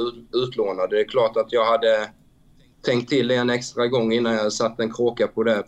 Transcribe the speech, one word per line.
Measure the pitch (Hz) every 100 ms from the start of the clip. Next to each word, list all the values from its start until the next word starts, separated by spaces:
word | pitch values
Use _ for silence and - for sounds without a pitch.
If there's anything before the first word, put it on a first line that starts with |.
| 120
ut-, | 120 117
utlånade. | 123 127 120 101 92 92 104
Det |
är | 104
klart | 127 113 113
att | 110
jag | 117 110
hade | 117 113 110 107 - _ _ _ _ - _ -
tänkt | 123 123
till | 139 120
en | 127 120
extra | 120 123 - 120
gång | 127 113
innan | 117 117
jag | 110 107
satte | - 117 113
en | 113
kråka | 113 120 117 104
på | -
det | 113 104